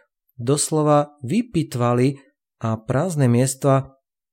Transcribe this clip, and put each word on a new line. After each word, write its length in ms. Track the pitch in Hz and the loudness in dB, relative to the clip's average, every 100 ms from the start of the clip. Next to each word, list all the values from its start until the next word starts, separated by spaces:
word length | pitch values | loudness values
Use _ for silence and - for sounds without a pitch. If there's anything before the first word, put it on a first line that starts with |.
| _ _ _ _ | _ _ _ _
doslova 800 | 120 147 - 156 151 147 147 _ | -2 -2 0 -2 2 2 0 _
vypitvali 960 | 117 196 240 170 147 120 120 123 131 135 _ _ _ _ | -4 -4 -2 -4 -4 -2 0 2 0 -2 _ _ _ _
a 160 | 113 110 | -6 -6
prázdne 500 | - 131 180 156 131 | -4 -2 -2 0 2
miesta 680 | 120 135 135 143 135 135 _ _ _ _ | 2 0 0 0 0 -2 _ _ _ _